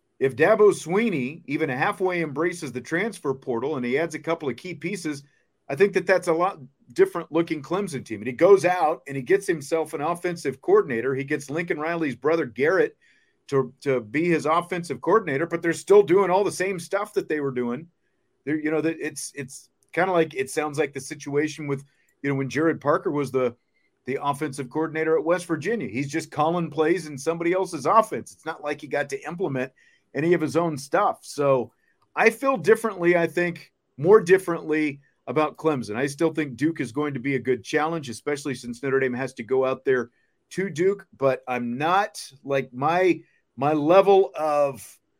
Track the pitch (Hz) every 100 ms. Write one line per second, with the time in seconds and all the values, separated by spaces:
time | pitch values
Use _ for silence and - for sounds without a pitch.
0 | _ - 131 117 165 220 208 147 156 190
1 | 233 160 123 165 - 147 151 127 180 196
2 | 185 180 156 139 175 170 143 120 120 165
3 | 220 - 143 135 - 117 135 147 123 135
4 | 165 147 160 165 147 120 180 143 175 196
5 | 156 143 - _ _ _ - 139 202 185
6 | 175 185 175 160 180 156 127 _ - 120
7 | 190 170 165 156 165 156 139 180 196 135
8 | 107 104 117 120 175 196 175 180 156 175
9 | - 135 123 196 196 165 135 165 156 156
10 | 151 175 180 170 143 - - 208 170 117
11 | 127 131 139 151 - 156 175 147 156 170
12 | 156 113 147 165 135 110 147 185 160 -
13 | _ _ _ _ - 139 127 - 143 127
14 | 107 139 175 156 143 165 170 180 175 127
15 | - 214 180 135 165 - 170 156 - 202
16 | 202 190 185 185 208 - 190 185 - 196
17 | 208 202 - 156 139 123 120 123 170 _
18 | _ _ _ _ 135 156 151 156 160 160
19 | 151 147 - 143 135 - - _ _ -
20 | 190 175 160 131 131 - 151 147 147 135
21 | - 143 143 143 156 151 143 139 - _
22 | _ _ 143 139 135 120 160 120 143 175
23 | 190 147 139 135 127 117 _ _ _ _
24 | - 135 143 139 156 143 131 156 160 156
25 | 160 160 156 180 175 156 160 226 120 113
26 | 143 156 - - 156 175 165 143 156 180
27 | 151 139 160 170 170 185 180 160 135 214
28 | 214 127 107 - 156 151 147 147 147 143
29 | 139 135 143 170 175 131 135 _ _ _
30 | _ 135 165 175 156 160 170 143 - 175
31 | 202 - - - 143 135 117 _ _ _
32 | _ 147 220 220 269 254 156 220 226 190
33 | 170 175 165 175 175 170 - _ _ -
34 | 160 214 170 185 175 170 160 156 151 139
35 | _ _ - 131 151 - 156 143 104 107
36 | 143 143 165 160 147 113 151 160 123 123
37 | 151 131 131 131 127 123 - 151 156 165
38 | 123 - - 143 143 131 123 120 139 135
39 | 131 120 135 - 110 131 131 131 - 131
40 | 120 _ _ _ _ - 190 147 185 202
41 | - - 135 127 - 123 120 123 156 185
42 | 214 - - 135 135 139 120 123 147 175
43 | 185 165 - _ _ - 139 156 147 190
44 | 190 196 190 151 156 147 143 120 - -
45 | _